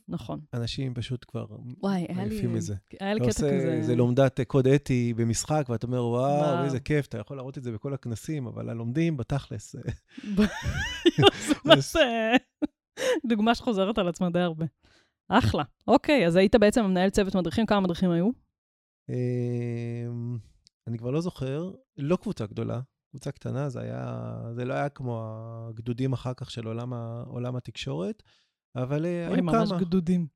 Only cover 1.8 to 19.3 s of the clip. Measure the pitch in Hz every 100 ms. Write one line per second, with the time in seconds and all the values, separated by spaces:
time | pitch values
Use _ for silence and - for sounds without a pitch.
1.8 | 196 190 - 185 202 214 120 113 - 98
2.8 | - - 196 220 123 - 147 139 135 127
3.8 | - 120 120 123 135 - 123 139 127 143
4.8 | - 123 120 113 117 113 - 156 131 117
5.8 | 120 123 120 120 135 147 147 - 139 131
6.8 | - 147 135 110 104 139 127 139 123 107
7.8 | 139 139 123 107 - 151 117 107 117 117
8.8 | 117 135 165 143 113 139 - 120 - -
9.8 | - - _ - 208 196 214 880 932 740
10.8 | 906 1017 339 - 403 - - 285 285 170
11.8 | - 330 262 226 220 254 - - 294 _
12.8 | _ - 523 415 233 220 220 240 - 196
13.8 | 190 226 175 165 180 175 180 160 165 _
14.8 | _ _ _ _ - 220 220 170 143 _
15.8 | - 226 - 285 170 175 190 233 208 247
16.8 | 196 180 190 214 196 190 170 226 214 202
17.8 | 190 170 180 170 190 262 _ _ _ _
18.8 | _ _ - 123 123